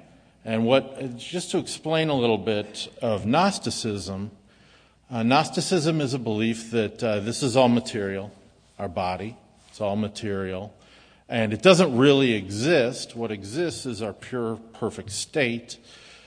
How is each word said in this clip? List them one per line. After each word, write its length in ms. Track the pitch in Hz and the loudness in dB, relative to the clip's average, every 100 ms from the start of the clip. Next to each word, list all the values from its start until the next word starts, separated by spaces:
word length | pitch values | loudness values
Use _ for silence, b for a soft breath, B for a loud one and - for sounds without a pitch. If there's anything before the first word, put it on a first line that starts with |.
| b b b b | b b b b
And 200 | 113 113 | -4 0
what, 520 | 113 135 135 - 135 117 | 4 4 2 -6 -10 -10
just 340 | - 175 - | -8 -8 -2
to 80 | 180 | -2
explain 500 | - - 156 160 156 | -2 -6 -2 0 0
a 60 | |
little 240 | 135 120 104 | 2 2 2
bit 500 | 95 104 104 - - - | 0 -2 -4 -10 -12 -4
of 240 | 117 104 104 | -2 0 2
Gnosticism, 1040 | 147 196 196 117 - 113 101 92 95 101 - b b b b b b - | 2 2 0 -4 -4 -4 -6 -6 -8 -10 -12 b b b b b b -8
uh, 140 | 120 | -2
Gnosticism 760 | 113 139 156 - - 185 151 160 | 4 4 2 -2 0 2 2 0
is 140 | 135 | 0
a 60 | 135 | -2
belief 500 | 117 107 113 113 - | -2 0 0 -2 -2
that, 320 | 117 104 - | -2 -2 -2
uh, 160 | 117 104 | -2 0
this 240 | 104 117 | -2 -2
is 140 | 135 123 | 2 6
all 120 | 123 | 6
material, 640 | 120 - 113 98 95 104 - - _ _ - | 6 0 -4 -4 -4 -8 -14 -20 _ _ -10
our 100 | 101 | -8
body, 480 | 85 92 92 104 - _ _ _ | -4 -4 -4 -8 -12 _ _ _
it's 100 | - | -6
all 160 | 104 101 | -2 -2
material, 760 | 104 - 104 98 95 92 107 - b b b b - | -4 -6 -6 -4 -4 -8 -10 -16 b b b b -4
and 240 | 120 107 | 0 0
it 100 | 107 | 4
doesn't 340 | 185 175 175 120 | 6 8 6 6
really 360 | 143 139 131 | 6 6 4
exist. 840 | 107 95 101 139 165 120 135 - 117 | 2 -2 -2 2 4 2 -2 -10 -8
What 160 | 113 | -6
exists 540 | 104 98 135 170 - 131 | -6 -6 -4 -4 -6 -8
is 160 | 107 | -6
our 100 | 110 | -6
pure, 420 | - - 127 113 110 - | -8 -8 -4 -4 -6 -12
perfect 360 | - 107 - 101 | -6 -6 -6 -10
state, 680 | - - 156 123 117 - - B B B B | -10 -4 0 0 -2 -8 -18 B B B B